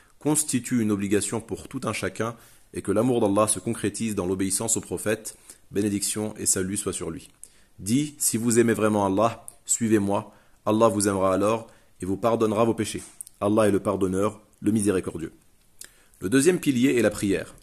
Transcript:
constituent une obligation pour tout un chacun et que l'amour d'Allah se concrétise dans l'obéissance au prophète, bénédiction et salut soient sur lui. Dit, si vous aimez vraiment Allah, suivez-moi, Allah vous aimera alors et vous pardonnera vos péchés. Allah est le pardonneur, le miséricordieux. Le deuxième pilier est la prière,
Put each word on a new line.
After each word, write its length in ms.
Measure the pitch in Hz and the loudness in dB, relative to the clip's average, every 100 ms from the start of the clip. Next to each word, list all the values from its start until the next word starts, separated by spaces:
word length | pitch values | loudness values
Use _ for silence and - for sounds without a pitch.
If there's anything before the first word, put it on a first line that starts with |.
| _ _ | _ _
constituent 640 | 143 151 - 127 - 123 | -2 -2 0 -4 -2 0
une 80 | 107 | 0
obligation 500 | 101 101 101 - 113 | 0 0 0 0 -6
pour 260 | - 92 - | -6 -10 -10
tout 140 | 131 | -10
un 80 | 123 | -6
chacun 440 | 104 95 - 113 117 - - _ | -4 -6 -4 -6 -8 -16 -20 _
et 80 | 98 | -8
que 100 | 95 | -2
l'amour 280 | 101 123 120 | 2 2 2
d'Allah 280 | 107 98 107 | 2 4 2
se 100 | - | 0
concrétise 560 | - 113 104 - 113 | -4 -4 -4 -2 -4
dans 120 | 101 90 | -2 -2
l'obéissance 500 | 95 98 - 113 113 | -2 -2 -2 -2 -2
au 40 | |
prophète, 580 | - 90 104 113 - - - - - | -4 -6 -4 -4 -6 -18 -20 -20 -8
bénédiction 640 | 95 107 101 - 107 107 104 | -2 -2 -2 -4 -4 -6 -4
et 100 | 92 | -2
salut 300 | 101 92 104 | -2 -2 -4
soient 160 | 95 | -6
sur 180 | 87 82 | -6 -8
lui. 200 | 82 - _ - _ _ - | -10 -14 _ -20 _ _ -12
Dit, 360 | 92 127 147 - | -2 -2 -2 -4
si 180 | - 113 | -4 -2
vous 220 | 117 113 | 2 4
aimez 160 | 113 | 4
vraiment 320 | 101 107 104 98 | 2 2 2 2
Allah, 400 | 95 113 107 - - | 2 2 0 -14 -12
suivez-moi, 680 | - 104 113 107 98 101 104 - _ _ - | -2 0 4 2 2 -2 -4 -14 _ _ 0
Allah 220 | 107 113 | 4 4
vous 200 | 104 101 | 4 2
aimera 240 | 98 95 | 2 2
alors 360 | 95 101 113 113 - _ - | 2 2 0 -4 -20 _ -12
et 40 | 90 | -6
vous 120 | 95 | -2
pardonnera 460 | 117 113 110 107 | 0 2 2 2
vos 100 | 117 | 2
péchés. 280 | 110 104 87 - - - - | 2 -2 -6 -12 -16 -18 -4
Allah 280 | 101 107 107 | 0 4 4
est 40 | |
le 80 | 98 | 2
pardonneur, 640 | 101 95 95 92 104 107 - _ | 0 0 0 0 -2 -4 -16 _
le 120 | 104 | 0
miséricordieux. 600 | 110 101 92 90 82 80 - _ _ _ - - _ _ _ | 2 2 0 -2 -8 -10 -14 _ _ _ -20 -20 _ _ _
Le 80 | 98 | 0
deuxième 320 | 131 147 175 | 2 4 4
pilier 360 | 156 123 135 127 | 2 2 4 4
est 60 | |
la 80 | 107 | 2
prière, 440 | - 101 87 - - | 2 0 -2 -4 -14